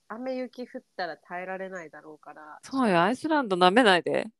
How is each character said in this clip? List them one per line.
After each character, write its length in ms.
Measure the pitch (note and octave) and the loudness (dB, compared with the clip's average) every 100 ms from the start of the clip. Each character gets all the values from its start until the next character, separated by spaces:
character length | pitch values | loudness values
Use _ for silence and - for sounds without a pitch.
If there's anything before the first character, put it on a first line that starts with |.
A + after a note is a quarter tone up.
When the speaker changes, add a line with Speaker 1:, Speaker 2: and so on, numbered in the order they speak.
| - | -16
Speaker 1:
雨 300 | A3 B3+ B3+ | -12 -8 -8
雪 320 | B3 - B3 | -8 -12 -14
降 100 | B3+ | -14
っ 40 | - - | -16 -10
た 100 | F3 | -10
ら 100 | D3+ | -10
耐 280 | - F3+ | -12 -12
え 20 | F#3 | -10
ら 100 | F#3+ | -10
れ 140 | F#3+ | -10
な 120 | F#3 | -12
い 60 | D#3 | -14
だ 140 | D3+ | -18
ろ 100 | D#3 | -20
う 60 | D3+ | -20
か 160 | - | -20
ら。 260 | D3+ D3+ D#3 | -20 -20 -20
Speaker 2:
そ 240 | - C4+ A#3+ | -8 0 2
う 40 | |
よ、 120 | F3 | 4
ア 80 | F3+ | 4
イ 60 | C4 | 0
ス 100 | D#4 | -2
ラ 140 | D4+ | -2
ン 80 | B3 | 0
ド 80 | F3+ | 4
舐 140 | F3+ | 6
め 120 | G3+ | 6
な 140 | A#3+ F3+ | 6 4
い 60 | |
で。 240 | D3 C#3 A3 | 2 -4 -4